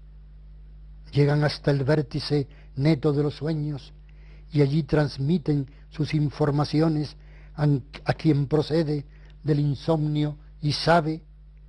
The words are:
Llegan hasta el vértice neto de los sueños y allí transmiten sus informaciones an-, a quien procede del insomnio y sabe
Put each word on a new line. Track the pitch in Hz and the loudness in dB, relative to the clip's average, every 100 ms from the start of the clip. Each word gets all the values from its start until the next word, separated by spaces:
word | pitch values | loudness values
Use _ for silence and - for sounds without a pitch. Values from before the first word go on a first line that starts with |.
| - - - - - - - - - - - | -20 -20 -20 -20 -20 -20 -20 -20 -20 -20 -2
Llegan | 135 143 147 | 2 4 4
hasta | 151 - - | 0 0 0
el | 143 | 0
vértice | 135 156 135 147 - 147 135 - - | 2 0 0 -6 -2 -2 -2 -10 -12
neto | - 147 151 156 | 0 2 2 2
de | 143 | 2
los | 147 | 0
sueños | - 147 156 147 143 - - - - - - - | -2 -4 -4 -4 -6 -12 -20 -20 -20 -20 -20 -2
y | 147 | 2
allí | 139 156 | 2 2
transmiten | 147 151 147 - 135 180 147 147 131 - - | 0 0 0 -2 0 0 0 -2 -2 -10 -12
sus | - 147 | -6 -2
informaciones | 156 147 - 151 143 139 147 165 151 147 - - - - | 0 0 0 0 0 0 2 2 0 -4 -10 -20 -20 -14
an-, | - 147 139 - - | -2 2 2 -2 -6
a | - | -4
quien | - 160 143 135 | 0 2 2 2
procede | 156 151 156 151 147 - - - - | 0 0 0 0 -2 -6 -16 -20 -8
del | 143 147 | -2 0
insomnio | 147 131 - 160 151 151 147 147 - - | 0 -2 0 0 0 0 -2 -6 -16 -6
y | 147 | -4
sabe | 131 - 170 156 160 - - - - | 0 4 4 2 -4 -10 -20 -20 -20